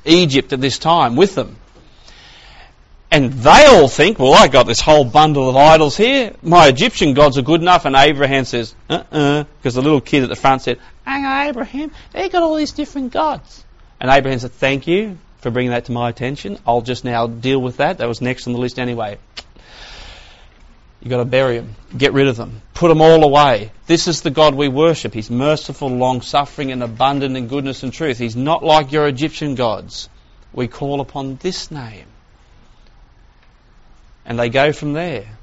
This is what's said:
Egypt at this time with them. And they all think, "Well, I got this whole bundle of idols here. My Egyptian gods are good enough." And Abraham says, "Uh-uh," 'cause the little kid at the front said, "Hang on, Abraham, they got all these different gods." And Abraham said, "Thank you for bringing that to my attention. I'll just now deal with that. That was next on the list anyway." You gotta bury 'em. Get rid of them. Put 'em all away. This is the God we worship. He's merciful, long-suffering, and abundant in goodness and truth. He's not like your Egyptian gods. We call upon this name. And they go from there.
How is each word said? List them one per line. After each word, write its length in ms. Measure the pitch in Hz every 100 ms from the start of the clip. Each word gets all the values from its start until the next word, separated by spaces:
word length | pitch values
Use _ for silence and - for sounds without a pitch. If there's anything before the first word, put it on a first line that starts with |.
| 147
Egypt 480 | 175 165 131 -
at 80 | 135
this 180 | 135 -
time 380 | 160 170 135 123
with 180 | 196 -
them. 220 | 92 - - _ - - - - - - - - - _ _ - _
And 220 | 156 123
they 320 | 131 131 226 302
all 240 | 208 135
think, 300 | - 170 214
"Well, 140 | 131
I 140 | 180 175
got 200 | 131 113
this 120 | 113
whole 240 | 156 151
bundle 460 | 127 151 156 139 131
of 80 | 131
idols 400 | 151 160 147 -
here. 360 | 240 277 220 -
My 260 | 165 175 147
Egyptian 460 | 127 233 - 156
gods 240 | 135 147 135
are 40 |
good 200 | 123 165
enough." 220 | 175 175
And 120 | 143 135
Abraham 500 | 147 143 135 139 123
says, 280 | 123 113 - -
"Uh-uh," 540 | 170 - 151 143 147 143 -
'cause 120 | 131
the 80 | 123
little 200 | 143 143
kid 220 | - 147
at 60 | 123
the 60 | -
front 260 | 135 131
said, 180 | - - - - -
"Hang 200 | 277 269
on, 220 | 269 294
Abraham, 440 | 240 233 269 302 - -
they 160 | - 381
got 120 | 359
all 140 | 330 311
these 160 | 294
different 400 | - 294 285 247
gods." 540 | - 311 - - - - - _ -
And 100 | 127
Abraham 300 | 139 135 127
said, 140 | 123
"Thank 340 | - 135 139 165
you 300 | 180 214 170 - _
for 120 | 123
bringing 200 | 120 123
that 140 | 120 123
to 60 |
my 180 | 120 120
attention. 480 | 113 123 147 202 196 -
I'll 160 | 120
just 220 | 117 120
now 240 | 123 117 117
deal 320 | 117 127 135
with 180 | 127 120
that. 200 | 151 180
That 100 | 120
was 140 | 113
next 260 | 123 127 123
on 60 |
the 60 | 120
list 200 | 123 -
anyway." 380 | 123 117 107 104 _ - - - - - - - - - - - - _ - _ _ _
You 80 | 120
gotta 140 | 123 123
bury 340 | 127 135 117
'em. 160 | 117 - - -
Get 160 | 139
rid 160 | 135 139
of 100 | 117
them. 240 | 117 113 -
Put 180 | - 165
'em 100 | 156
all 220 | 160 165
away. 480 | 147 143 143 107 104 - -
This 220 | 165 180
is 140 | 151
the 100 | 160
God 240 | 139 151 135
we 120 | 143
worship. 460 | 127 165 156 110
He's 160 | 110 107
merciful, 580 | 123 147 151 - 135 139
long-suffering, 840 | 123 127 127 - 143 143 - 135
and 120 | 127
abundant 540 | 120 113 131 143 135 131
in 100 | 117
goodness 360 | 143 135 131
and 100 | 135
truth. 240 | - 160 120
He's 180 | 117 117
not 280 | 143 165
like 280 | 156 156 135
your 160 | 151 147
Egyptian 480 | 127 151 - 147 123
gods. 540 | 117 95 90 - - - _ _ -
We 160 | - 123
call 320 | - 139 143
upon 380 | 135 139 135 131
this 300 | 185 185 -
name. 360 | 151 113 98 - _ _ _ _ _ _ _ _ _ _ _ _ _ _ _ _ _ _ _ _ _ -
And 120 | 117
they 120 | 123
go 240 | 131 147
from 200 | 143 151
there. 320 | 147 180 120 107 107